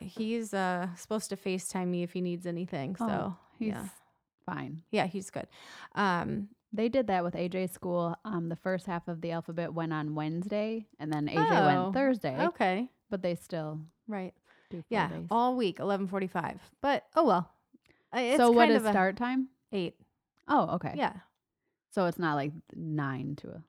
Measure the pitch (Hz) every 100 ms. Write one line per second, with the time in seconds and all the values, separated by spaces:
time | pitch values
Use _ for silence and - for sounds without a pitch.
0 | 185 214 220 233 220 196 185 180 185 175
1 | - 214 - 196 196 185 - 190 180 180
2 | 175 185 180 175 180 170 180 165 135 185
3 | 226 208 196 175 _ - 220 202 196 -
4 | _ _ _ _ - 147 135 160 - 214
5 | 175 196 190 - - - - - - -
6 | 202 175 160 - 202 _ _ 208 233 262
7 | 214 185 175 170 175 185 185 - 180 175
8 | 170 170 220 185 170 165 190 185 196 170
9 | 175 165 170 165 165 165 170 165 160 156
10 | 151 151 151 165 196 208 214 226 214 -
11 | 151 151 147 - 453 302 185 185 185 220
12 | 277 247 151 131 320 - 196 190 247 _
13 | - 202 180 170 - 170 156 156 156 _
14 | - 208 185 - _ _ - 180 - 220
15 | 165 165 170 226 247 254 202 - 180 196
16 | 190 190 190 180 139 - - _ 277 269
17 | - 311 311 180 170 _ _ - _ _
18 | _ 233 240 294 240 233 233 226 220 202
19 | 185 202 240 262 262 _ _ 202 170 -
20 | _ _ _ _ - 285 165 175 - 294
21 | 220 208 - _ _ _ _ _ _ -
22 | 180 165 170 147 147 165 - 180 165 151
23 | 139 131 143 147 - 170